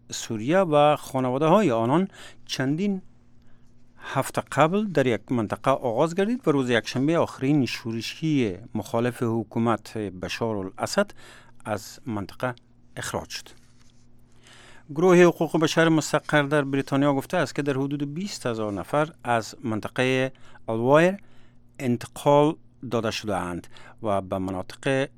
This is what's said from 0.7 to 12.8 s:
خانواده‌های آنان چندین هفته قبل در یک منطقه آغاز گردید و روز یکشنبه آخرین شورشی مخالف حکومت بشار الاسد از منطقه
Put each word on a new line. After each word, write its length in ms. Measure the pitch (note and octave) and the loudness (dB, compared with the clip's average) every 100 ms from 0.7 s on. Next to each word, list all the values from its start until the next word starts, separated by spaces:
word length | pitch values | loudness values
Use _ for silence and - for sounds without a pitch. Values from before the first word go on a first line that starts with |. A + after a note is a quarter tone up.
| D3 D3 C#3+ | 4 4 4
خانواده‌های 720 | - C3 C3 C3+ D#3 G3 F3+ | -2 -2 -2 2 4 4 4
آنان 380 | A2+ A#2 D#3 F#3+ - - - - | 2 2 2 0 -6 -20 -18 -10
چندین 560 | - C3+ D#3 G3+ F#3+ - - _ - - - - - - - | -4 -2 0 -2 -4 -8 -20 _ -20 -20 -20 -20 -20 -20 -18
هفته 420 | - C#3 - - - | -8 -6 -4 -6 -2
قبل 320 | C3+ D#3 G3+ | 2 2 2
در 220 | G#3+ D3+ B2+ | 0 0 2
یک 260 | G#2+ - | 0 -2
منطقه 380 | B2 G2+ - C3+ | -2 -2 -2 0
آغاز 440 | C3+ B2+ A2 D#3+ | 0 0 0 0
گردید 340 | F3 G3+ B3 E3+ | 0 -2 -2 0
و 40 | |
روز 180 | C#3+ B2 | 0 2
یکشنبه 480 | A#2 - A#2+ C#3+ E3 | 0 0 -2 0 0
آخرین 480 | A#2 - C3 D3+ A#2 | -2 -2 0 2 0
شورشی 880 | - A2+ A2+ - - D#3+ C#3+ A2 F2+ A#2 | -4 -8 -8 -8 -6 -2 0 0 -4 -8
مخالف 480 | A2 - A#2 B2 A#2+ | -8 -4 -2 -2 -2
حکومت 760 | A#2 A2+ G#2+ A#2 A#2 G#2+ - A2 | -2 -2 -4 -2 0 0 -4 -10
بشار 580 | G2+ F2+ F#2 - A2+ G#2 | -8 -8 -8 -4 -4 -4
الاسد 540 | F#2+ - A2+ - G3+ - - - - - - | -8 -6 -4 -2 -2 -6 -20 -20 -20 -14 -8
از 300 | G#2 - - - | -8 -8 -14 -8
منطقه 480 | G#2+ F#2 - B2+ A#2+ - _ | -6 -8 -6 -6 -6 -16 _